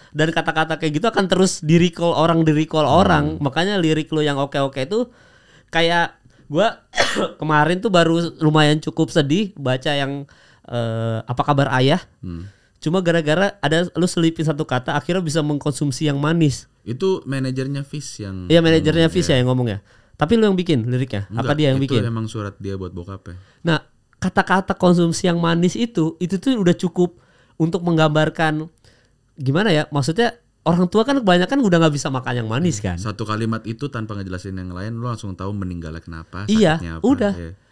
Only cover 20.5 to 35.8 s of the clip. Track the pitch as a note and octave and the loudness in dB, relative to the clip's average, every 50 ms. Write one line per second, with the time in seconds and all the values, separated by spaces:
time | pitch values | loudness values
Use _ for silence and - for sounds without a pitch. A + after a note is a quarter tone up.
20.5 | F#3+ F3+ F3 F3 D#3 A#2 G#2+ A#2+ B2 B2+ C3+ B2+ A2+ G2 G2+ - G#2+ A2+ A2 B2 | 2 2 0 0 0 0 0 0 -2 -2 -2 -2 -4 -6 -6 -6 -6 -4 -2 0
21.5 | D3 D3+ D3+ C3+ C3 C3+ C#3 C3 C3+ A2+ G#2 A#2 A2+ A2+ A2 G#2+ - A2+ G#2 G2+ | 0 2 2 2 2 2 0 0 0 0 0 -2 -4 -4 -6 -6 -6 -8 -8 -8
22.5 | - - G2 G2 G2 F#2+ F#2+ F2 F#2 F2+ E2+ F#2 F#2+ F2+ - E2+ F2 F#2 - _ | -10 -10 -10 -8 -8 -8 -8 -10 -10 -12 -12 -12 -14 -14 -16 -18 -18 -18 -20 _
23.5 | _ _ - E3 D#3+ - - _ _ _ _ _ _ _ - F#3 - G3+ F#3+ - | _ _ -2 -2 -2 -2 -4 _ _ _ _ _ _ _ -6 -2 0 0 0 2
24.5 | F3+ F#3+ F#3+ - G3 - F#3+ F3+ F3 F3 F3 E3+ E3 - - F3+ E3+ E3+ E3+ E3 | 2 0 0 -2 -2 2 4 4 4 4 4 2 0 0 0 0 0 0 0 0
25.5 | E3+ E3+ F3 F#3 - A3 A#3+ A#3 - F3+ D#3 D#3+ D#3+ - F3+ E3 G3 F#3 - C4+ | 2 2 2 2 2 0 -2 -2 0 0 -2 -2 -2 -4 -4 -4 -4 -2 -2 0
26.5 | C4 A3 F#3+ F3 F3 - - E3+ - F#3 F3 E3+ - _ _ _ _ _ _ _ | 0 2 2 2 2 2 -2 -2 0 0 0 0 -2 _ _ _ _ _ _ _
27.5 | _ - D#3+ E3 E3 F3+ F3 F3 E3 D#3+ D#3 D#3 D3 D3+ D#3 D#3 - - D#3+ D#3 | _ -2 -2 -2 -2 -2 -2 0 2 4 4 4 4 2 0 0 0 0 -2 0
28.5 | D3+ D#3 D#3 E3 - _ _ _ _ _ _ _ _ _ _ _ _ - C3 C3 | -2 -2 -6 -10 -14 _ _ _ _ _ _ _ _ _ _ _ _ -6 -4 -2
29.5 | C3+ F3 G#3+ A3+ E3 D3+ D3+ - D3 C#3+ B2 D#3+ D#3+ A3+ A#3+ A3+ - - _ _ | 0 2 2 2 2 0 0 0 -2 -2 0 0 0 0 0 -2 -2 -6 _ _
30.5 | _ _ - D#3 F3 F3 F3+ F3 - G#3+ A3+ C4+ C#4 C#4 A#3 F#3 F3 F3+ F#3 - | _ _ -2 0 2 2 2 2 2 2 2 2 0 2 4 4 4 4 4 2
31.5 | C4+ C#4+ B3 G3 F3 E3 E3 D#3+ D3 C#3 B2 D#3 C3+ B2+ B2+ C3+ B2 A#2+ A2+ G#2+ | 2 2 4 4 4 4 4 2 2 0 -4 -4 -4 -4 -4 -4 -4 -4 -4 -2
32.5 | A2+ C3+ F3+ F3 D3 G#2 G#2 G2 F2 E2+ G2 A2 G2 G2 A2 G#2 G#2+ G#2+ A#2 A2+ | -2 0 0 0 -2 -2 -4 -4 -4 -4 -6 -8 -8 -8 -6 -6 -4 -4 -2 -4
33.5 | A2+ G#2+ - G#2+ A2+ - C#3 C#3+ - A2+ A2 G#2 G#2 G2+ F#2+ F#2+ F#2 - - G2 | -4 -4 -6 -8 -8 -8 -10 -8 -8 -8 -8 -8 -10 -10 -8 -8 -10 -10 -10 -10
34.5 | F#2+ F#2+ F#2 F#2 F2+ F2+ G2 A2 A#2 A2+ A#2+ B2 A2+ - - G2 F2+ - F#2 G2 | -10 -10 -10 -10 -10 -10 -10 -8 -8 -8 -6 -6 -8 -8 -8 -10 -10 -8 -8 -6
35.5 | G#2+ G2+ F#2+ F2+ F2 E2+ | -6 -6 -6 -6 -8 -8